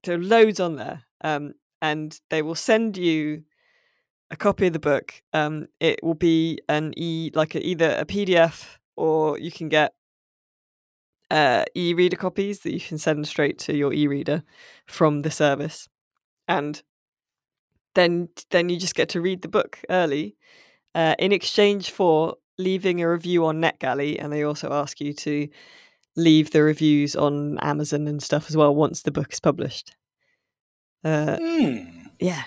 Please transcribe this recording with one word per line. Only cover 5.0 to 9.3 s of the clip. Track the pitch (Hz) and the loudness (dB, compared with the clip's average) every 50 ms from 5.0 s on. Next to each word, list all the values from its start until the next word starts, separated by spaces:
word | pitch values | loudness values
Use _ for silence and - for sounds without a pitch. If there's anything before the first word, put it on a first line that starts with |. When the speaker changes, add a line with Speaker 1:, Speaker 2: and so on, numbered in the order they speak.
| - - - - _ _ | -2 -8 -20 -20 _ _
Speaker 1:
Um, | - 156 151 151 156 151 147 - _ _ | -2 -2 -2 -2 -4 -8 -10 -12 _ _
it | 156 160 - - - | 0 0 0 0 -2
will | 160 165 | -4 -2
be | 156 180 170 165 160 160 165 156 - _ - | 0 2 2 4 2 2 0 -4 -6 _ -2
an | 151 151 156 151 - | -2 -2 -2 -4 -6
e-, | - 170 170 165 160 165 160 - | -6 -6 -6 -4 -4 -6 -4 -2
like | 160 156 156 - | -2 -2 -2 -4
a, | 156 - | -6 -4
either | 175 180 160 165 156 113 - | -4 0 0 0 0 0 -2
a | - | -4
P | - 190 202 208 | -4 -4 -4 0
D | 190 180 | 2 4
F | 170 165 165 - - - - - _ _ _ _ | 4 4 4 2 -10 -20 -20 -20 _ _ _ _
or | - 160 160 156 160 156 156 | -2 0 0 2 2 0 0